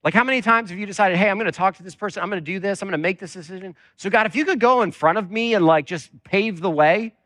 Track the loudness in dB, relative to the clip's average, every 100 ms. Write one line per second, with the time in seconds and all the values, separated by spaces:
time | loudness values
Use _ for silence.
0 | 2 0 2 0 2 2 0 -10 -10 0
1 | 2 4 2 2 -2 0 -2 -2 -18 -10
2 | -8 -6 -6 -6 -6 -6 -4 -4 -4 -4
3 | -4 -4 -10 -16 -16 -14 -14 -18 _ _
4 | -2 0 0 0 -2 2 4 4 2 0
5 | 2 2 -2 -4 0 2 4 4 2 -10
6 | -10 -20 _ -2 0 -2 -4 2 4 4
7 | -2 _